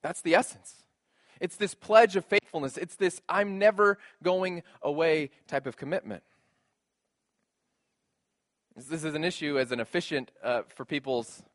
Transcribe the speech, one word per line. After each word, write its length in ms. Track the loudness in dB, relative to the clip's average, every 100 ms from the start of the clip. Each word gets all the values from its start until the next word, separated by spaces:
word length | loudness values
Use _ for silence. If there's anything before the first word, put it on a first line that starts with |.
That's 200 | -8 -6
the 140 | 4 4
essence. 480 | 4 -8 -20 -20 _ _ _ _ _ -10
It's 160 | -10 -6
this 180 | -6
pledge 420 | -6 6 8 8 4
of 80 | 0
faithfulness. 520 | 0 0 -8 -6 -8
It's 180 | -12 -4
this 260 | -4 -4 -4
"I'm 280 | -2 -2 2
never 400 | 2 4 2 2 -8 _
going 420 | -2 0 -2 -6 -12 -8
away" 480 | -4 0 2 2 -2 _ -6
type 200 | -6 -6
of 100 | -10
commitment. 460 | -6 -6 -6 -14 _ _ _ _ _ _ _ _ _ _ _ _ _ _ _ _ _ _ _ _ _ _ _ _ _ -20
This, 120 | -10
this 160 | -8 -6
is 100 | -4
an 80 |
issue 340 | -4 -4 -4 -2
as 140 | -2
an 80 | -4
officiant, 520 | -4 -4 -4 -6 -6 _
uh, 200 | -4 -4 -4
for 160 | -14
people's 600 | -8 -8 -4 -4 -4 -16 -20